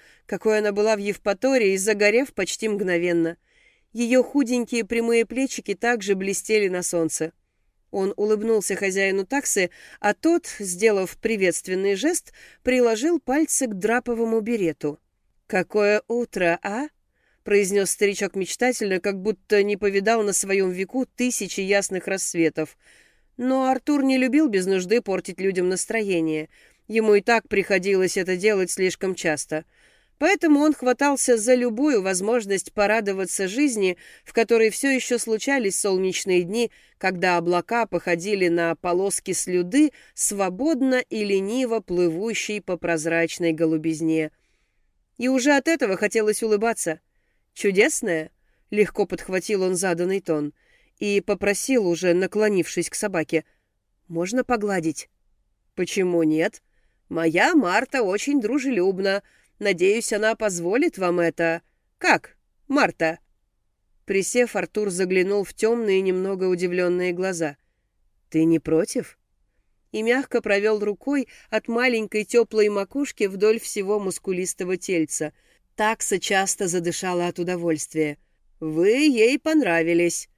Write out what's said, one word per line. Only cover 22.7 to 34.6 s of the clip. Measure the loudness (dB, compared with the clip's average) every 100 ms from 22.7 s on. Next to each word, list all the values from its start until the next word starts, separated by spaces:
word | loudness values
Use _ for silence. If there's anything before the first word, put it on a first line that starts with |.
| -10 _ _ _ _ _ -6
Но | -2 0 2
Артур | 0 0 0
не | 2 2
любил | 2 2 2
без | 2 0
нужды | 0 0 0
портить | 0 -4 -6 -4
людям | -2 0 0
настроение. | 0 -2 -4 -2 0 0 -2 -6 _ _ _ -4
Ему | 0 4 4
и |
так | 4 0 0
приходилось | -2 0 0 0 0 0 0
это | -2 0
делать | 2 2 0
слишком | -2 -2 -2 -6 -4
часто. | -2 -4 -4 -8 -8 _ _ _ _ -2
Поэтому | 0 2 4 4
он | 4
хватался | 2 0 2 2 2 2 2
за | 4 4
любую | 2 0 2 2
возможность | 0 -2 0 0 0 -4 -4
порадоваться | 0 2 2 -2 -4 -4 -4 -4
жизни, | 0 0 2 0 -2 -10 -20 -6
в |
которой | -2 2 4